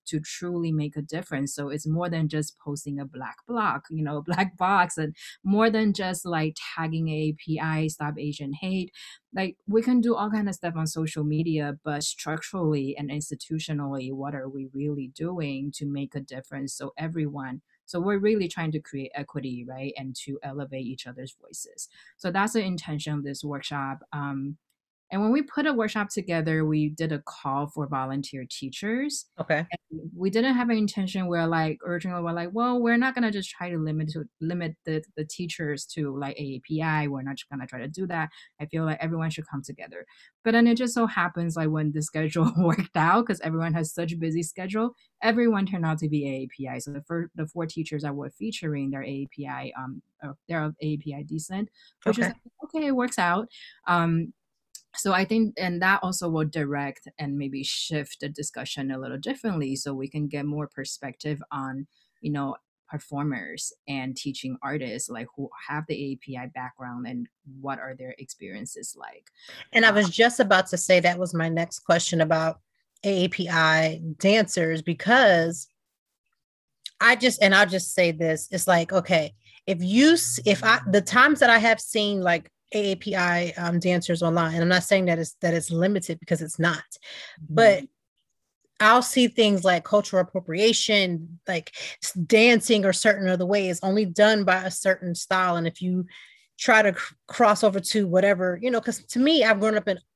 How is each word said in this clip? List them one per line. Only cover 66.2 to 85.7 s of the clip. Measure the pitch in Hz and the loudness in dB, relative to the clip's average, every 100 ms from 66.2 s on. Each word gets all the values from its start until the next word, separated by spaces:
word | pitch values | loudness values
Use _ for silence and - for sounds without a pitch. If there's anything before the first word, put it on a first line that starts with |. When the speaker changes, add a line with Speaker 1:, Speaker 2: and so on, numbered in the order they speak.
| - 127 | -12 -12
Speaker 1:
I | 127 | -12
background | 131 127 - 123 123 123 | -10 -12 -12 -12 -10 -10
and | 123 120 _ 139 135 | -10 -10 _ -20 -12
what | 135 131 | -10 -8
are | 131 | -10
their | 131 127 - | -12 -14 -14
experiences | 139 - 98 95 247 - - - | -18 -16 -14 -12 -12 -12 -14 -14
like. | - - _ _ - - - | -16 -18 _ _ -20 -20 -2
Speaker 2:
And | 233 | 4
I | 226 | 6
Speaker 1:
Uh, | |
Speaker 2:
was | 208 190 | 6 4
just | 196 233 - | 4 4 4
about | 202 190 185 | 4 4 4
to | 175 | -2
say | - 180 | 4 6
that | 175 175 | 6 2
was | 175 | -2
my | 170 165 | 0 0
next | 165 170 - | 0 -2 -4
question | - 170 - 165 | 2 2 4 2
about | 156 160 160 - _ _ _ _ | 4 4 0 -4 _ _ _ _
A | 202 190 180 | 0 2 2
A | |
P | - 175 | 0 0
I | 165 160 160 160 160 160 151 | 4 6 6 2 -2 -8 2
dancers, | 196 220 180 185 160 160 | 6 6 4 2 0 0
because | 165 160 196 247 226 170 165 170 - _ _ _ _ _ _ _ _ _ _ _ - - | -2 -2 4 6 8 6 4 -2 -12 _ _ _ _ _ _ _ _ _ _ _ -20 4
I | 233 | 6
just, | 254 247 - | 6 4 6
and | 196 | 6
I'll | 196 202 | 8 6
just | 185 - | 4 0
say | - 170 | 2 2
this, | 160 165 156 - | 4 0 0 -2
it's | 180 - | -2 4
like, | 175 165 | 4 4
okay, | 185 175 170 147 - _ - - | 0 4 2 2 -8 _ -10 -4
if | 175 | -2
you | 180 226 302 | 2 6 8
s-, | 330 - - | 6 2 0
if | 208 202 | 2 4
I, | 220 240 196 | 4 4 6
the | 202 | 4
times | - 233 285 302 | 6 6 6 8
that | 247 | 8
I | 226 | 8
have | 226 220 | 6 4
seen, | - 220 208 196 | 0 0 0 2
like, | 180 170 - _ _ | 2 2 -2 _ _
A | 214 202 | 0 0
A | 185 | -2
P | 208 190 | -2 0
I, | 175 175 175 175 | 2 2 0 -2
um, | 170 175 | -2 0
dancers | 180 175 - 165 | 2 2 2 0
online, | 170 170 160 | 2 4 2
and | 165 | 2
I'm | 170 | 4
not | 180 | 4
saying | - 196 180 | 4 4 4
that | 165 | 0
it's, | 160 - | -2 -2
that | 175 | 0
it's | 165 - | 0 0